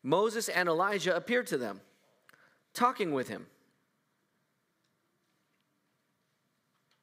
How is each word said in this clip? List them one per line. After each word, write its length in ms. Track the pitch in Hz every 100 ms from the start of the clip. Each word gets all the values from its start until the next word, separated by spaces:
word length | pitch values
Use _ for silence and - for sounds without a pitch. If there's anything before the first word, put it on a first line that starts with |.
Moses 460 | 131 165 220 220 208
and 180 | 175 180
Elijah 480 | 160 196 202 165 170
appeared 320 | 170 247 233
to 100 | 147
them, 220 | 117 98 - _ _ _ - - - _ _
talking 400 | - 240 254 185
with 160 | 139 117
him. 180 | 98 - _ _ _ _ _ _ _ _ _ _ _ _ _ _ _ _ _ _ _ _ _ _ _ _ _ _ _ _ _ _ _ _ _ _ _